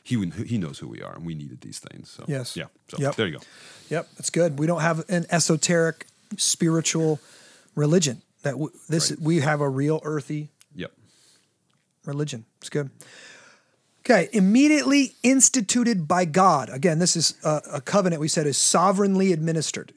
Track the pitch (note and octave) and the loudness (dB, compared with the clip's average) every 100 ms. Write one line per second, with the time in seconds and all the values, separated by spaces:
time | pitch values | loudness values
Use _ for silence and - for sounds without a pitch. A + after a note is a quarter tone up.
0 | - A#2+ F2+ E2 - A#2 D#2 C#2 A#1 G1+ | -6 -4 -4 -6 -4 -4 -4 -8 -14 -14
1 | G1+ - E2+ D#2 C#2+ C2 - - - - | -14 -12 -10 -10 -12 -16 -16 -16 -18 -20
2 | - - - C3+ B2 E2+ C#2+ _ - - | -20 -14 -8 -8 -8 -10 -12 _ -14 -6
3 | C3+ - G2 C#2 - - - - - D#3 | -4 -2 -2 -4 -14 -20 -20 -18 -8 -8
4 | - - - - F3 C#3 D#3 E3 E3 D#3+ | -8 -10 -4 0 0 0 -2 0 0 -2
5 | - F3 E3+ E3+ - D#3+ - E3+ E3 - | -2 -4 0 0 2 2 2 2 0 -4
6 | - _ - G3+ - - E3 D#3+ D#3 D#3+ | -14 _ -12 -4 -2 0 2 0 0 0
7 | D#3+ D3 - - - - _ D3+ D3+ F3+ | 0 -2 -8 -20 -20 -20 _ 0 4 4
8 | D3 A#2+ _ _ C#3+ B2+ D#3 - - D#3+ | 2 -4 _ _ -6 -6 -8 -10 -4 -2
9 | - - D#3 E3+ C#3 D3+ C#3+ C3 D3 D#3 | -2 -2 0 2 2 0 -2 0 0 -2
10 | D3+ D#3 - D3+ D3 _ - C#3 - _ | -4 -8 -6 -10 -10 _ -20 -14 -14 _
11 | _ _ _ _ _ _ _ _ _ _ | _ _ _ _ _ _ _ _ _ _
12 | - C#3+ D3 A#2 A2 _ - D3 C#3 - | -10 -8 -6 -8 -16 _ -8 -8 -8 -12
13 | - - - - - _ _ _ _ _ | -20 -20 -20 -20 -20 _ _ _ _ _
14 | - G#3 E3 G#3+ F#3+ A#3+ D4+ D4+ B3+ C#4+ | 2 2 2 2 4 6 6 4 4 2
15 | C4 - A#3+ C4+ - C4 F#3+ B3 A#3+ G3+ | 2 0 2 4 4 2 0 0 2 0
16 | D3+ F3+ F3 D#3+ F#3+ D3 A2+ C3+ E3+ D#3 | 0 0 2 4 6 4 0 -2 0 2
17 | F3+ E3+ - - D#3+ D3+ - C#3 - G3+ | 2 2 -2 -2 -2 -2 -4 -10 -2 0
18 | F#3 D#3 D#3 E3+ D3+ - - F3 F#3 G3 | 0 0 -2 0 0 0 2 4 4 4
19 | G3+ F#3+ F#3+ E3 E3 D#3+ - - - | 2 2 2 2 0 -2 -4 -8 -10